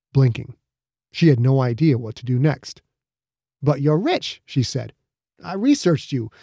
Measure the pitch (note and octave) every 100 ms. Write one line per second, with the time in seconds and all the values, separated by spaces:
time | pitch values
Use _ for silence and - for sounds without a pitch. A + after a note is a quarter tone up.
0 | _ C#3 C3 A2+ - - _ _ _ _
1 | _ - E3+ B2 B2 C3+ B2+ A#2 D#3+ B2
2 | A2+ - B2 B2 D3 C3 - - _ _
3 | _ _ _ _ _ - C#3 C#3 C#3+ D#3
4 | B3+ F4+ - - - C#3+ A#2 B2+ A2 -
5 | _ _ _ _ E3+ F#3 B3 C#4+ F3+ D#3
6 | - C3 A2 _